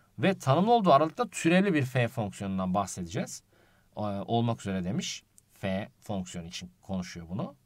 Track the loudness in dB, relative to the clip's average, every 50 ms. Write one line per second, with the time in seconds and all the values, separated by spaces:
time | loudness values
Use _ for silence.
0 | _ _ _ 0 2 2 2 2 2 2 4 4 6 6 4 6 6 8 8 8
1 | 6 4 0 -2 -4 -4 -4 0 2 4 4 6 4 4 2 2 0 0 2 0
2 | 0 0 0 -4 -4 -4 -4 -6 -6 -4 -2 -2 0 0 0 0 0 -2 -4 -8
3 | -10 -6 -6 -6 -6 -6 -8 -14 -18 _ _ _ _ _ _ _ _ _ _ -8
4 | -6 -4 -4 -6 -4 -2 0 0 0 0 -2 -4 -4 -4 -4 -4 -2 -2 -4 -4
5 | -4 -6 -8 -12 -14 _ _ _ _ _ _ _ -6 -4 -4 -4 -6 -8 -12 _
6 | -12 -8 -6 -6 -6 -8 -10 -12 -12 -12 -12 -14 -14 -14 -18 _ _ -8 -6 -6
7 | -6 -8 -10 -14 -12 -8 -6 -6 -6 -6 -10 -14 _